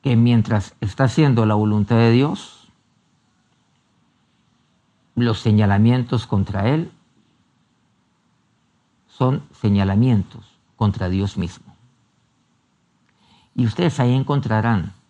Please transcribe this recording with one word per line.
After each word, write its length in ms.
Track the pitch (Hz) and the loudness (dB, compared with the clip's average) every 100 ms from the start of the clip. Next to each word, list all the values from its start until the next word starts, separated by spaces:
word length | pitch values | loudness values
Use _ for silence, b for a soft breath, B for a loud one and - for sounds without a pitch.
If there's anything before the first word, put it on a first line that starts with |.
que 140 | 139 120 | 0 2
mientras 580 | 120 120 107 110 95 _ | 4 2 2 -2 -4 _
está 240 | 101 - | -10 -2
haciendo 420 | 131 - 151 120 110 | 0 2 2 2 0
la 80 | |
voluntad 420 | 107 107 107 101 117 | 0 0 0 0 2
de 140 | 117 | 4
Dios, 580 | 120 143 196 - - _ _ _ _ _ _ _ _ _ _ _ _ _ _ _ _ _ _ _ _ _ _ _ _ _ | 2 0 -4 -12 -20 _ _ _ _ _ _ _ _ _ _ _ _ _ _ _ _ _ _ _ _ _ _ _ _ _
los 260 | - 120 107 | -2 -2 0
señalamientos 880 | 117 107 104 98 113 127 120 120 - | 0 2 2 4 4 2 0 -4 -2
contra 420 | 101 98 98 104 | -2 -2 -2 -2
él 220 | 151 175 _ _ _ _ _ _ _ _ _ _ _ _ _ _ _ _ _ _ _ _ _ _ | -2 -4 _ _ _ _ _ _ _ _ _ _ _ _ _ _ _ _ _ _ _ _ _ _
son 340 | _ 127 143 - _ | _ -2 -2 -8 _
señalamientos 840 | 107 101 98 98 127 113 90 - - _ _ _ | -2 0 2 2 2 0 -2 -12 -20 _ _ _
contra 320 | 104 95 92 | -2 -2 -4
Dios 280 | 95 98 101 | -2 -4 -6
mismo. 360 | 87 - - _ _ _ _ _ _ _ _ _ _ _ _ _ _ b b b b | -8 -10 -20 _ _ _ _ _ _ _ _ _ _ _ _ _ _ b b b b
Y 120 | - 120 | -2 -2
ustedes 320 | - - - | 0 -4 0
ahí 160 | 123 | 0
encontrarán 760 | 131 131 143 120 110 113 107 80 - | 0 0 -4 -2 -2 0 -2 -4 -12